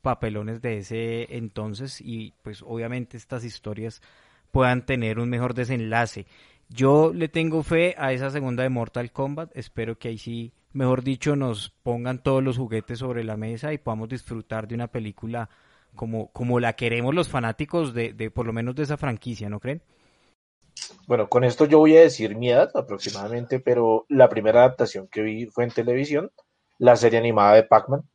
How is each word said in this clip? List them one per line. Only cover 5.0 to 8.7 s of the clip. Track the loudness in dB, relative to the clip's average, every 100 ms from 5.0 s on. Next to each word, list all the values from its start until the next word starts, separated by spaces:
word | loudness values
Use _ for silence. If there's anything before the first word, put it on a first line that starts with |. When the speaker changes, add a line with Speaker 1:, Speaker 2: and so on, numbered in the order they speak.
| -2 -2
Speaker 1:
un | -4
mejor | -2 -4
desenlace. | -4 -4 -4 -2 -2 -2 -6 -18 _ _ _ _
Yo | 0 4 6 4
le | 0 -4
tengo | -2 -2 -2
fe | 0 2 0 0
a | -4
esa | -2 -4
segunda | -6 -6 -2
de |
Mortal | -2